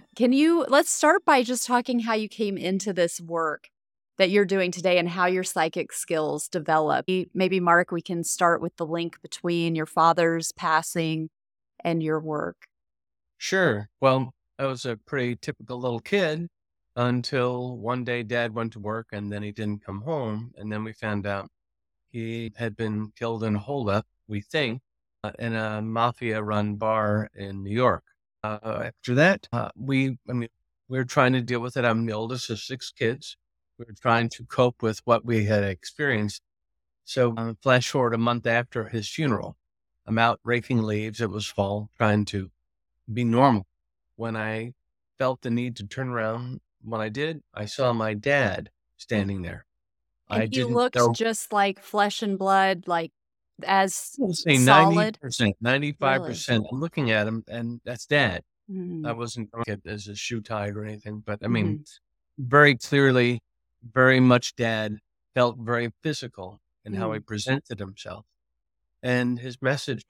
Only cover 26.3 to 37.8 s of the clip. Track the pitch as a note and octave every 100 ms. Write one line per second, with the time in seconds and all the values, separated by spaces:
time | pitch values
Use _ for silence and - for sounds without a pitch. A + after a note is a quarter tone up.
26.3 | A2 G#2+ G#2+ G#2 G#2 A2 A2 G#2+ G#2 G#2+
27.3 | - G2 G2 G2 A2 B2 E2+ - _ _
28.3 | _ G#2+ G#2+ A2 A2 A#2 - - B2+ E3+
29.3 | G3 - A#2+ - - C3+ C3+ C3+ B2 -
30.3 | B2 A#2 _ _ _ - C3 B2+ - B2+
31.3 | C3 A#2 B2 A#2+ C3+ A#2+ A2+ A2+ G#2+ A2+
32.3 | B2+ - A2 - C3 - - A#2 C3+ -
33.3 | - _ _ _ - A#2+ G#2 B2 A#2 A#2
34.3 | - A#2+ - B2 A#2+ A2+ G#2+ - A#2 A2+
35.3 | A2+ G2+ G#2 G2+ F#2 - - C#3+ A2+ G#2
36.3 | - _ _ _ _ _ _ - - B2
37.3 | A2+ A2+ A2 C3+ B2+